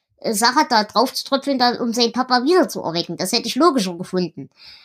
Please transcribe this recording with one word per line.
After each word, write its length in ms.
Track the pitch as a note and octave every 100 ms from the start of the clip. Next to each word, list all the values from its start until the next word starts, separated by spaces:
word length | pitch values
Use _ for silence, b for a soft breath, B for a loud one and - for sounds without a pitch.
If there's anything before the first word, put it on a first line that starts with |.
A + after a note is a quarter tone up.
| _ _
äh, 160 | -
Sache 320 | G3+ A#3 C4 C#4+
da 140 | A3+
drauf 300 | G#3+ G#3 B3+
zu 100 | -
tröpfeln, 360 | - A3 C#4 C4
da, 200 | B3 -
um 140 | A#3
seinen 180 | A3+ A#3
Papa 320 | A#3+ B3+ B3
wieder 240 | B3+ F4+ G#3+
zu 140 | -
erwecken. 360 | - E3+ E3+ E3+
Das 140 | F3+
hätte 160 | A#3 A#3
ich 80 | B3
logischer 420 | E4+ C4 F#3 E3+
gefunden. 520 | F3+ F#3 F3 - C3+ B B B